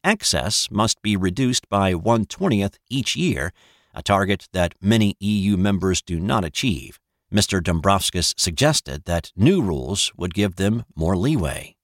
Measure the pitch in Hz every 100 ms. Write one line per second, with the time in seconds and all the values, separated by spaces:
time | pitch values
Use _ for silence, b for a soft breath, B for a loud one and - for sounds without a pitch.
0 | 180 214 - - 85 - - 104 110 -
1 | 104 98 92 104 127 123 - 101 98 87
2 | 104 117 98 - 185 104 98 - - 135
3 | 110 117 175 80 80 - b b b -
4 | - 98 98 98 - 92 87 - 98 113
5 | 104 - 98 104 98 95 101 98 95 87
6 | - 85 98 120 82 - 135 87 - -
7 | _ _ - 104 - 95 85 85 98 98
8 | - 90 82 - - 82 147 151 - 69
9 | - 85 - - 127 190 104 73 64 101
10 | - - 90 92 104 90 98 113 - -
11 | 80 95 123 151 76 71 76 _